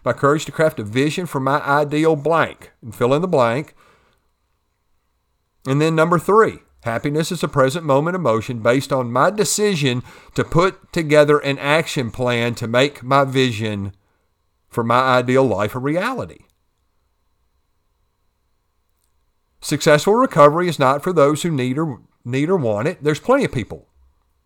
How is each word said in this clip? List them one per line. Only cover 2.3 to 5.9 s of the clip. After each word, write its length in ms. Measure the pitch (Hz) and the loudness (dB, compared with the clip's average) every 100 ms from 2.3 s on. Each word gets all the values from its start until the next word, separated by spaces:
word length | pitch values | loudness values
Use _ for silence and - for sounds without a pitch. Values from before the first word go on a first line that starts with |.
| 165 120 - - _ | 0 0 -6 -20 _
and 100 | 120 | -16
fill 220 | 104 120 | -2 0
in 80 | 143 | 0
the 60 | 185 | 0
blank. 480 | 156 120 120 156 _ _ _ _ _ _ _ _ _ _ _ _ _ _ _ _ _ _ _ - | 2 2 0 -8 _ _ _ _ _ _ _ _ _ _ _ _ _ _ _ _ _ _ _ -4
And 120 | 139 | 0
then 140 | 160 | 2